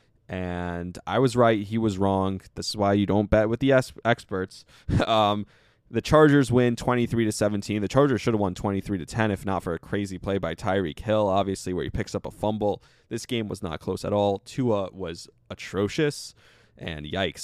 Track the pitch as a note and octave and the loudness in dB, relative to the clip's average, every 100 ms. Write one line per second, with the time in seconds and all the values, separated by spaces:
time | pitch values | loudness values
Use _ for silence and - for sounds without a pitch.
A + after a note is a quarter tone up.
0 | _ _ - F#2 F2+ F2 F2 F2 F2 F2+ | _ _ -10 -8 -6 -6 -6 -6 -8 -10
1 | - G#2+ C3+ A#2 A#2 A2 G2+ A2+ A2 F#2 | -4 2 2 4 4 4 0 -2 0 2
2 | G2 F#2+ F#2+ F#2+ - - - G#2+ G2+ G#2 | 2 2 0 -4 -10 -10 -8 0 2 4
3 | G2 G2+ G#2 A2 G#2+ A#2 C3+ C3 B2+ - | 4 2 4 2 2 0 4 2 2 -4
4 | A#2 A#2 - F#2+ F#2 - - - - - | -2 -2 -2 -6 -6 -10 -20 -14 -2 0
5 | - A2 G#2 G#2 G2+ _ _ _ _ A#2 | 2 4 4 2 -6 _ _ _ _ -6
6 | - D#3 D3+ C#3+ A#2 B2 B2 A#2+ - B2 | 4 8 8 8 6 4 2 0 0 0
7 | A#2 A2+ A2 - G#2+ G#2 - G#2+ G2 C3 | 0 0 0 0 0 -2 -4 -4 2 4
8 | C#3+ A2+ - A2 G2 F2+ G#2 G2 - G2 | 4 2 0 0 -2 -2 -4 -4 -4 -8
9 | D2 A#2 A2 G2 G2 F#2 F#2 E2 - G2+ | -6 -2 -2 -2 -4 -4 -4 -8 -6 -6
10 | G2 F#2 - G2 D#2+ E2+ G#2 G2 E2+ C#2+ | -6 -8 -4 -4 -4 -4 -2 0 -2 -4
11 | G#2 G#2+ G#2 F#2+ G2 F#2+ - F2+ C2+ - | -2 0 2 2 0 -4 -4 -4 -4 -6
12 | - G2 - - G#2 G#2+ G#2 F#2 - _ | -6 -8 -8 -4 -4 0 -2 -2 -10 _
13 | _ A#2 - A#2+ G#2+ F#2+ E2+ D#2 - F#2+ | _ -10 -4 -4 -4 -6 -8 -6 -6 -6
14 | F#2 G#2 G2+ G2 - - B2 G2+ F#2+ F#2 | -2 0 2 0 -6 -4 0 0 -2 -8
15 | F2 E2+ - _ _ F#2+ - F2+ G#2 - | -10 -10 -16 _ _ -14 -6 -2 0 2
16 | D3 - - - - _ _ _ - D2+ | 0 -2 -14 -18 -20 _ _ _ -10 -10
17 | D2+ F2+ F#2 - | -6 -2 -4 -4